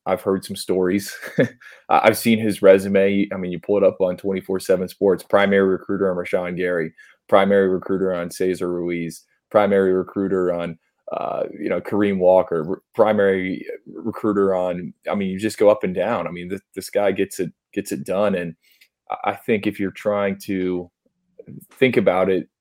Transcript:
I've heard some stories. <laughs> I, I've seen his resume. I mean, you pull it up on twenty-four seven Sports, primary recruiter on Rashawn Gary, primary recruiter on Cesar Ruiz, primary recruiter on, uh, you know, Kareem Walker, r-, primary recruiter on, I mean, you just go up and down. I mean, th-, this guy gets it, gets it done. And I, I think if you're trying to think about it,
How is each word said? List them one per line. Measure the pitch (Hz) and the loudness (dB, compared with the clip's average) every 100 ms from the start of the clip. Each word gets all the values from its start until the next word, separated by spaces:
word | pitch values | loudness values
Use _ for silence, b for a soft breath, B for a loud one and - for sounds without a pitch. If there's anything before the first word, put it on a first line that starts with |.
I've | - 92 | -4 -4
heard | 104 95 | 0 -2
some | - 98 | -4 -12
stories. | - 92 92 98 - - - | -4 0 0 0 -4 -12 -6
<laughs> | - - - B B B | -2 -2 -4 B B B
I, | - 113 | 4 4
I've | 104 | 2
seen | 120 110 | 2 2
his | 110 95 | 0 4
resume. | 98 98 98 98 98 98 98 | 6 6 4 2 2 0 -2
I | 98 | -4
mean, | 90 | -8
you | 87 | -8
pull | - 101 | -2 2
it | |
up | 95 - | 2 2
on | 92 90 | -2 -2
twenty-four | 98 95 - 95 | -4 -4 -4 -6
seven | - 92 90 | 0 0 -2
Sports, | - 98 87 | 0 2 2
primary | - 101 101 98 95 | 2 2 4 4 4
recruiter | 92 - 98 98 | 0 -4 -2 -2
on | 90 | -2
Rashawn | 90 95 90 87 | -2 -4 -4 -4
Gary, | 90 87 80 b b b _ | -2 -2 -4 b b b _
primary | 101 98 98 95 | 4 6 4 4
recruiter | 92 - 95 95 | 0 -2 -2 -2
on | 87 87 | -2 -6
Cesar | - 92 87 90 | -4 -2 -2 -4
Ruiz, | 87 87 87 82 - _ _ _ | -4 -4 -4 -6 -10 _ _ _
primary | 107 101 98 95 | 2 4 4 4
recruiter | 92 90 101 95 95 90 | 2 -2 -4 -2 0 0
on, | 87 85 82 _ _ - | -2 -6 -10 _ _ -12
uh, | - - - - - | -8 -6 -6 -6 -6
you | - | -6
know, | 87 | -4
Kareem | - 104 101 95 | -2 0 0 2
Walker, | 90 92 87 82 80 | 4 6 4 -2 -4
r-, | 92 _ | -8 _
primary | - 107 104 98 95 92 90 - - - | 2 4 4 2 2 -2 -6 -10 -14 -16
recruiter | 92 110 - 110 101 98 92 | -10 -10 -4 -2 2 2 2
on, | 90 90 87 - - | -2 -4 -8 -12 -6
I | |
mean, | 98 95 | -4 -4
you | 95 | -4
just | 107 - | -6 4
go | 104 | 4
up | 107 | 4
and | 95 | 0
down. | 92 98 110 82 | -2 -2 -2 -4
I | |
mean, | 87 90 | -8 -10
th-, | 98 - | -12 -12
this | 98 - | -14 -6
guy | 101 101 | -2 0
gets | 95 95 - | 0 -4 -4
it, | 85 - _ | -8 -8 _
gets | 101 98 | -8 -6
it | 76 | -8
done. | - 95 104 | -4 -2 0
And | 95 87 82 b b b _ - | -2 -6 -12 b b b _ -12
I, | - 101 | -6 -6
I | - | -6
think | - 110 104 | -2 -2 -2
if | 98 | -4
you're | 95 | -8
trying | - 104 101 101 98 - | -6 -4 -2 -2 -4 -6
to | 95 92 90 87 _ _ _ _ - - 135 - | -4 -2 -4 -8 _ _ _ _ -20 -20 -20 -20
think | - 131 117 | 0 2 4
about | 95 90 95 | 2 2 2
it, | 92 - _ | 0 -4 _